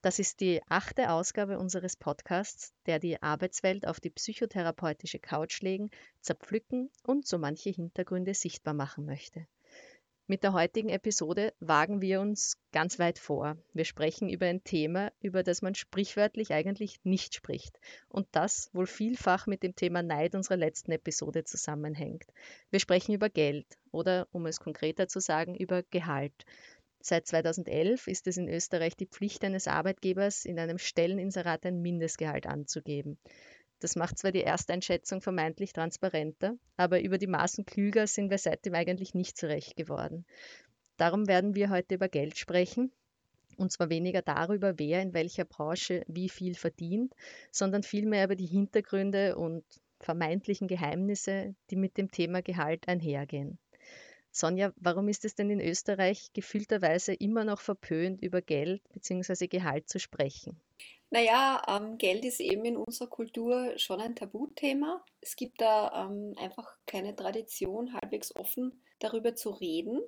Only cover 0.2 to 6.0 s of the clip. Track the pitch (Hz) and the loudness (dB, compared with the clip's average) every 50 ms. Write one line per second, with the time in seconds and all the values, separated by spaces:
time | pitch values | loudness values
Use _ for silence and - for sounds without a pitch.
0.2 | 196 - - - 190 185 175 156 - - - 185 - - - - 254 - 165 165 | -2 -2 0 2 4 4 4 4 2 2 0 0 0 0 0 2 2 4 4 2
1.2 | 185 - - 220 208 196 196 - 185 185 190 185 180 180 - _ - 156 147 - | 0 0 0 -2 -2 0 -2 -2 -2 -2 -2 -4 -4 -4 -8 _ -4 -4 -4 -4
2.2 | - - 180 180 208 - - - - - _ _ _ - 165 151 175 170 160 - | -4 -2 -2 0 0 -2 -8 -14 -16 -18 _ _ _ 0 0 0 0 0 -2 -2
3.2 | - 151 151 151 185 185 - - - 190 190 202 - 165 165 - - 175 - - | 0 -2 0 0 0 -4 -2 0 0 0 0 2 -2 -4 -4 -4 -6 -8 -8 -6
4.2 | - - 214 - 240 220 - 196 170 165 165 - 180 160 156 - - 170 - 151 | -8 -8 -4 -4 -4 -2 0 0 0 0 -2 0 -2 -4 -4 -4 -8 -10 -10 -10
5.2 | - - - 147 156 165 - - 190 185 190 190 208 214 - - | -6 -4 -2 -2 -2 -2 -4 -4 -2 -2 -2 -2 -4 -8 -10 -14